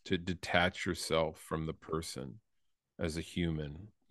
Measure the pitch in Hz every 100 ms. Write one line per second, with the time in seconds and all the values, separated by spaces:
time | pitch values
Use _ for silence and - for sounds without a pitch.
0 | - 92 87 87 - 87 90 - 98 82
1 | - 80 80 - - 80 80 78 - 80
2 | 82 - 67 110 _ _ _ _ _ -
3 | 85 80 80 - 85 78 76 76 107 _
4 | _